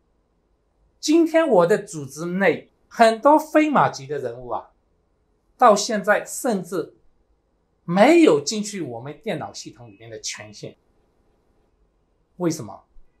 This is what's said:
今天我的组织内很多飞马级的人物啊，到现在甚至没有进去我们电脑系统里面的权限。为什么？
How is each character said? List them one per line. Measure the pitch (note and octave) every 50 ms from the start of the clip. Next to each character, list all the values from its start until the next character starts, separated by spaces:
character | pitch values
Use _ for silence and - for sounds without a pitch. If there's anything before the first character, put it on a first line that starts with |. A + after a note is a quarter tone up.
| _ _ _ _ _ _ _ _ _ _ _ _ _ _ _ _ _ _ _ _
今 | - - D4+ E4+ D#4+
天 | D#4+ - D#4+ E4
我 | C#4 A3 F3+ E3+
的 | F3 G#3+
组 | G3+ - - E3+ D#3 C#3
织 | - - D3 E3+
内 | F3 F3+ F#3+ G3 E3+ C#3 A#2 - _ _ _ _
很 | _ - - A#3 A3+ A3+ A3
多 | - C#4 D4+
飞 | D4+ D4+ - - D#4 D#4 D4+
马 | C4+ F#3 C#3+ C3+
级 | - C#3 C3+
的 | C3+ D3
人 | C#3 B2+ A#2 A#2 G#2+
物 | A#2+ A#2+
啊， | A2 G2 - _ _ _ _ _ _ _ _ _ _ _ _ _ _ _ _ _ _
到 | - B3+ A3+ G3+
现 | G3+ - - A3 G3+
在 | F3 G#3 G3+ - -
甚 | - - - - B3 G#3 F#3+ E3+
至 | - G3 E3 C#3+ - _ _ _ _ _ _ _ _ _ _ _ _ _ _ _ _ _ _ -
没 | E3 F3 G3 A3 C#4+ E4+ E4+
有 | D#4 C#4 D#3 C#3+
进 | C#3 - A3+ G#3+ G3+
去 | - G#3 F#3+
我 | D3+ B2 A#2 A#2
们 | B2 C#3+ D3+ -
电 | - A3 E3+
脑 | C#3 A2 F#2+
系 | - - - D#3
统 | - A#2+ A#2+ A2+
里 | G2
面 | _ A2+ A#2
的 | A2 G#2+
权 | - - - - G#2+ G#2+ G#2
限。 | - - - - _ _ _ _ _ _ _ _ _ _ _ _ _ _ _ _ _ _ _ _ _ _ _ _ _ _ _ _ _ _ _ _
为 | - F3 E3
什 | - - A2
么？ | G2+ F#2+ - _ _ _ - - _ _ _